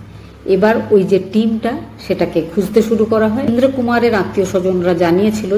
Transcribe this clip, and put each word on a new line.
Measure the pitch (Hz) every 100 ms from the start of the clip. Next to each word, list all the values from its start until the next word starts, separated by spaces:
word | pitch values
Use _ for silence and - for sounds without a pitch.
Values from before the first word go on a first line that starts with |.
| - - - - -
এবার | 190 214 220 -
ওই | 208
যে | 185 190 -
টিমটা | 220 226 220 233 302 - -
সেটাকে | - 196 170 170 160
খুঁজতে | 208 180 226
শুরু | 220 214 220
করা | 220 220
হয়। | 233 277
ইন্দ্রকুমারের | 233 262 269 233 233 233
আত্মীয় | 214 185 - 185
স্বজনরা | 190 185 180 175
জানিয়েছিল | 170 170 180 208 214 185